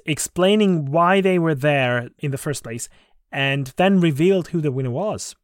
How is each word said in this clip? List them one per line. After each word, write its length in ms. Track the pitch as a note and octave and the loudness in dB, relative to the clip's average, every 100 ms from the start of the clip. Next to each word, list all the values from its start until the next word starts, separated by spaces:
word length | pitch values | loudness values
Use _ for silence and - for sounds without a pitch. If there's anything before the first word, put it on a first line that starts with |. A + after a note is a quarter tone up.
| - | -4
explaining 800 | C#3+ - - F#3 G#3+ G3+ E3+ C#3 | -6 -6 0 2 4 4 2 0
why 340 | D#3+ F3 G3 | 2 4 4
they 180 | F#3+ F3+ | 2 2
were 180 | E3 C#3+ | 0 0
there 560 | D3 C#3+ B2+ B2 A#2+ - | 0 2 0 -2 -4 -8
in 120 | D3 | -6
the 60 | C3+ | -6
first 260 | D#3 C#3 | -6 -8
place, 240 | A#2+ A#2+ - _ _ _ _ | -10 -12 -14 _ _ _ _
and 440 | C#3 C#3 C#3 C3 - | -4 -2 -2 -2 0
then 240 | F#3 G3 | 2 4
revealed 500 | E3+ C#3 F3 F#3+ - | 2 2 2 2 -2
who 120 | E3+ | -4
the 100 | D3+ | -4
winner 180 | C3 C3 | -4 -4
was. 440 | B2+ G#3 A#2+ - - | -4 -6 -8 -10 -18